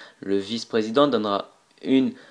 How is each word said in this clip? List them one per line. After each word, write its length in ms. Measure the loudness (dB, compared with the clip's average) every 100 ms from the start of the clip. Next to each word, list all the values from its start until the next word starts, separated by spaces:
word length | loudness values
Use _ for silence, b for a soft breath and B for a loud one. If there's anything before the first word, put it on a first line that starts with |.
| B B
Le 160 | -4 -4
vice-président 720 | -2 -8 -4 -4 0 2 4
donnera 440 | 2 0 -2 -4 _ _ _
une 300 | 0 2 2 -4 B